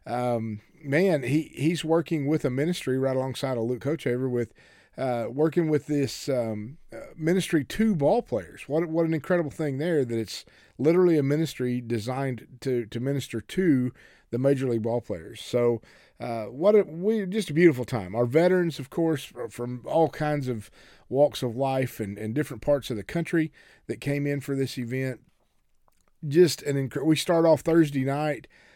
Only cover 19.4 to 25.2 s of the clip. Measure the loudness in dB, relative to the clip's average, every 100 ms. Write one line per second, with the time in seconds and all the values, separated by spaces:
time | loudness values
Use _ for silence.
19.4 | -12 -8 -8 -8 -2 2 2 2 -2 -2
20.4 | -2 -6 -8 -20 -20 -20 _ 2 2 2
21.4 | -4 -2 -2 0 -2 -4 -8 -6 -4 -4
22.4 | -4 -4 0 0 0 -8 -4 -4 -2 0
23.4 | -2 -6 -20 _ -10 -6 -4 -2 -2 -4
24.4 | -4 -2 -2 -4 -6 -4 -4 -8